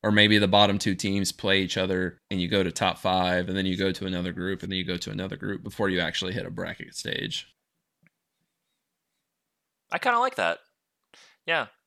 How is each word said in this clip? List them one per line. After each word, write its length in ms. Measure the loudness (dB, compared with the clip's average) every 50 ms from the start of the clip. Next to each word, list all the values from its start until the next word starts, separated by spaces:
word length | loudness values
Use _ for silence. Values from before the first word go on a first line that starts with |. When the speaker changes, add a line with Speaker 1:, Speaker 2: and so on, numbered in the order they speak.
Speaker 1:
Or 100 | 2 4
maybe 240 | 6 6 6 8 8
the 100 | 6 6
bottom 320 | 6 6 6 6 6 4 0
two 160 | 0 -2 -2
teams 380 | 0 -2 -2 0 0 -2 -2
play 300 | -4 -4 0 2 2 2
each 160 | 2 0 0 -2
other, 400 | 0 0 0 -2 -2 -4 -6 _ _ _
and 80 | -4 -4
you 80 | -2
go 160 | 0 0 0
to 80 | 0 0
top 280 | -2 0 0 0 -2 0
five, 500 | -2 0 2 2 2 2 2 0 0 -2
and 80 | -2
then 80 | -2 0
you 100 | -2 0
go 140 | 0 0 -2
to 140 | -2 -2 -6
another 260 | -6 -4 -4 -4 -4
group, 300 | -6 -6 -4 -4 -4 -6
and 80 | -6 -6
then 60 | -4 -4
you 60 | -4
go 140 | -4 -6 -6
to 120 | -6 -8
another 260 | -8 -8 -6 -8 -8
group 260 | -8 -8 -8 -8 -8
before 260 | -10 -12 -6 -2 -2 0
you 100 | 2 0
actually 360 | 0 -2 -2 -4 -6 -4 -6
hit 100 | -6 -8
a 60 | -8
bracket 440 | -8 -8 -8 -8 -8 -12 -14 -16 -14
stage. 540 | -12 -8 -6 -6 -4 -6 -6 -8 -8 -10 _ _ _ _ _ _ _ _ _ _ _ _ _ _ _ _ _ _ _ _ _ _ _ _ _ _ _ _ _ _ _ _ _ _ _ _ _ _ _ _ _ _ _ _ _ _ _ _ _
Speaker 2:
I 80 | -4 0
kinda 200 | 2 2 4 4
like 160 | 2 2 2
that. 260 | 0 0 0 0 -2 _ _ _ _ _ _ _ _ _ _ -20 -20 -20 -20 _ _ _
Yeah. 220 | -2 -2 -2 -2 -4 _ _ _